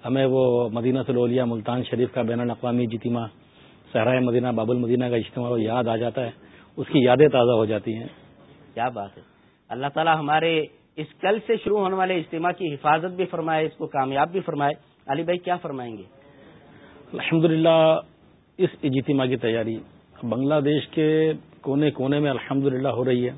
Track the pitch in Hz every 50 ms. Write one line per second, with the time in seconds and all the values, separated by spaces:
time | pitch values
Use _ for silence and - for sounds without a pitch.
0 | - 123 127 135 135 131 127 135 127 127 120 120 123 113 107 117 117 127 127 135
1 | 123 - 123 123 123 120 123 127 127 120 117 113 104 - 120 127 123 - - 117
2 | 127 117 - 131 117 113 120 120 120 120 113 - - 123 120 123 123 113 113 113
3 | - 123 120 117 113 110 - - - _ _ - - - - - - - - 123
4 | 110 120 127 127 127 123 117 123 123 127 117 113 110 113 123 123 123 113 123 123
5 | 127 123 123 143 - - - 127 123 120 123 117 110 110 113 123 123 117 113 110
6 | 120 117 110 135 127 117 - - - - - - - - _ - 135 - 165 151
7 | 127 123 123 131 151 147 123 131 120 120 123 110 110 104 110 104 - 117 110 110
8 | 117 107 - - - - - - - - - - - - - 113 117 127 123 107
9 | 101 98 - - - _ _ _ _ _ _ _ _ _ 113 120 135 143 139 165
10 | 160 165 160 160 151 147 151 156 160 165 165 160 147 - - _ _ _ _ -
11 | 156 - - _ - 180 208 226 214 - 233 214 - 196 202 214 196 185 190 190
12 | 185 185 185 175 156 - - 160 165 175 180 175 190 160 143 135 - 151 151 160
13 | 160 185 180 180 185 170 - 165 165 160 160 156 156 156 156 _ 160 151 - 143
14 | 131 135 135 139 147 170 170 190 - - 160 143 143 143 151 147 _ _ _ _
15 | _ - 135 151 165 165 175 180 175 180 175 175 175 160 139 131 123 120 113 107
16 | 92 92 - - - - - - - - - - - - - - - - - -
17 | - - - - - - 160 165 160 170 160 160 160 165 165 165 160 160 160 -
18 | - - _ _ _ _ _ _ _ _ _ - 185 165 - - - 147 127 135
19 | 127 - 143 135 131 127 131 120 117 113 113 117 113 113 113 110 - - - -
20 | _ _ _ - - 120 107 120 135 139 151 151 139 143 151 147 - - - 160
21 | 156 156 156 156 156 160 156 151 - - - - - 139 135 143 151 147 - -
22 | 131 135 143 147 151 143 131 117 - - 139 139 139 139 127 127 131 139 117 113
23 | 123 131 127 123 123 123 135